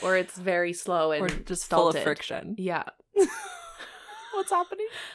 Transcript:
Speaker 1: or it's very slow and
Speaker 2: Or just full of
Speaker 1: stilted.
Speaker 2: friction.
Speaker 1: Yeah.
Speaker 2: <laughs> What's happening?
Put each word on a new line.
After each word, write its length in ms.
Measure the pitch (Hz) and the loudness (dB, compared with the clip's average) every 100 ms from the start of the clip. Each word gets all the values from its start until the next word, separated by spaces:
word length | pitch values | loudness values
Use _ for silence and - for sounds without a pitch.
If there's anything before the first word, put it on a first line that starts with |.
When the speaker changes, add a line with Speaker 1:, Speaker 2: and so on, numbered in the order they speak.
Speaker 1:
or 120 | 185 185 | 2 2
it's 200 | 180 185 | 2 -4
very 360 | 185 175 175 | 0 2 2
slow 380 | 175 - 175 160 | -2 0 2 2
and 120 | 151 | 2
Speaker 2:
Or 60 | 143 | 0
just 400 | - - 175 - | -2 -4 -6 2
full 180 | - 170 | 4 6
of 60 | |
Speaker 1:
stilted. 100 | 160 | 4
Speaker 2:
friction. 520 | 156 147 - 147 170 208 | 0 -2 -4 -8 -6 -6
Speaker 1:
Yeah. 260 | 185 165 - - | -4 -4 -6 -12
Speaker 2:
<laughs> 140 | _ 415 349 - - - - - - - - - - | _ 4 4 2 -12 -14 -16 -16 -18 -18 -18 -18 -6
What's 180 | 403 381 | -4 2
happening? 360 | 359 359 381 440 - - | 2 2 -4 -6 -8 -12